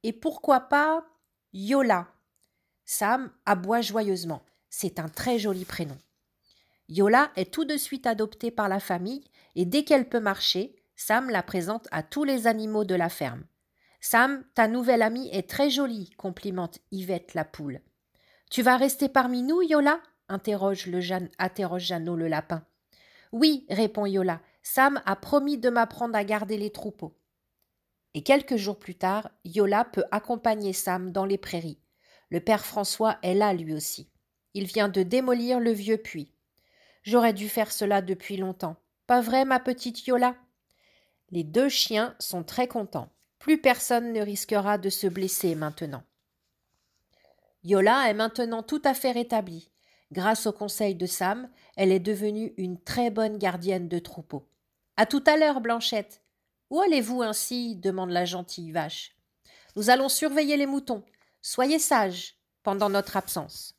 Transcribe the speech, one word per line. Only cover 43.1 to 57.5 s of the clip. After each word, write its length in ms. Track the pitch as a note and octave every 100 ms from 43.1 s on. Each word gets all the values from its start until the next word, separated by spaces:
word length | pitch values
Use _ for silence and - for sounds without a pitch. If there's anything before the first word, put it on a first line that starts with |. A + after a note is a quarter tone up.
| _ _ _
Plus 200 | - D#4
personne 540 | C#4 A#3+ - A#3+ A#3+
ne 80 | A3+
risquera 560 | G#3 G3+ - G#3 G3 G#3
de 120 | G3
se 180 | F#3+ G3
blesser 480 | F3 F#3+ - F#3 D#3
maintenant. 480 | D3+ D3+ D#3 C3+ - _ _ _ _ _ _ _ _ _ _ _ _ _ _ _
Yola 460 | E3+ G3 G3+ B3+ B3+
est 40 |
maintenant 480 | G#3 A3 A3+ A#3+ A3+
tout 200 | A3+ D4+ C#4+
à 80 |
fait 180 | C4 C4
rétablie. 600 | A#3+ A#3+ A3+ F#3 E3 - _ _ _ _
Grâce 360 | F3+ F#3+ A3 A3
au 40 |
conseil 440 | G#3 G#3 - G#3 F3+
de 100 | F3+
Sam, 440 | - F#3 A3 B3+ _ _ -
elle 140 | F#3+
est 80 | F#3+
devenue 560 | F3+ G#3 G#3+ G#3+ A3 -
une 240 | F#3 F3
très 300 | - - A#3+
bonne 260 | G#3 A3 G#3+
gardienne 500 | G3 F3 F3 F#3 F3
de 120 | E3+
troupeau. « 500 | E3+ - - C#3+ _ _ _ _ _ -
À 80 | A3
tout 180 | C#4+ D#4
à 100 | D4+
l'heure, 240 | D#4 C4+
Blanchette. » « 600 | A#3 A#3 A#3 A3 G3+ - _ _ _ _ _
Où 100 | C#4
allez-vous 400 | G4 D4+ A3 B3
ainsi ? » 540 | A3+ G#3+ -